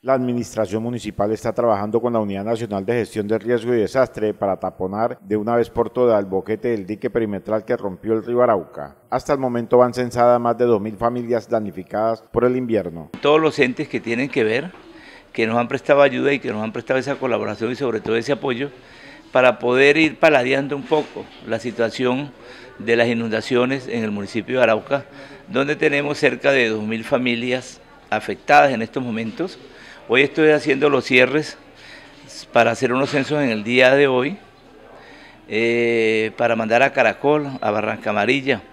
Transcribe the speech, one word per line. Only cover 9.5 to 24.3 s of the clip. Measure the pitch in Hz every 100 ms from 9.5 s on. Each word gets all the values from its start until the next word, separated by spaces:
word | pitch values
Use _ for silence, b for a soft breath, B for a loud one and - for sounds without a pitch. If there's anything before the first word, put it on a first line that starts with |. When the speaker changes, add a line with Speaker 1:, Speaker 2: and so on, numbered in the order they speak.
| 120 117 123
Speaker 1:
van | 123
censadas | 120 123 120 120 120
más | 120 117
de | 123
dos | 110
mil | 104 101
familias | 117 123 117 117 107
damnificadas | 117 104 92 90 104 110 113 _
por | 113 123
el | 127
invierno. | 127 110 85 82 76 -
Speaker 2:
Todos | - 156
los | 156 135
entes | 127 123 151
que | 123
tienen | 95 117 135
que | 127
ver, | 110 117 170 - B B B B B
que | - 113
nos | 117
han | 120
prestado | 135 - 139
ayuda | 143 123 131
y | 139
que | 123
nos | 107
han | 110
prestado | 113 - 131
esa | 127 131
colaboración | 131 107 107 101 113
y | 123
sobre | 135 107
todo | 101 113
ese | 117
apoyo | 143 139 120 143 - B B B B -
para | 131 127 110
poder | 120 127 139 147
ir | 160 123
paladeando | 165 143 123 139 139 143
un |
poco | 131 156 143 - 104 - -
la | 113
situación | 120 101 113 110 127 127 143 - B B B B
de | 107 117
las | 117
inundaciones | 117 113 107 - 123 123 135 127
en | 117
el | 110
municipio | 104 98